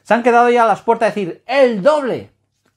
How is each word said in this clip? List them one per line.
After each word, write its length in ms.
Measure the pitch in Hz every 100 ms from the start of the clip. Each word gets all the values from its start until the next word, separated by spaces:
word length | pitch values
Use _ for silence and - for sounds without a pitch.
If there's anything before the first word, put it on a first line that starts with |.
se 120 | - 226
han 80 |
quedado 260 | 240 233 240
ya 140 | 240
a 40 | 226
las 140 | 190
puertas, 280 | - 226 220
es 60 | 208
decir, 280 | 175 - -
el 380 | 269 254 214
doble 480 | 214 302 262 147 101 _ _ _ _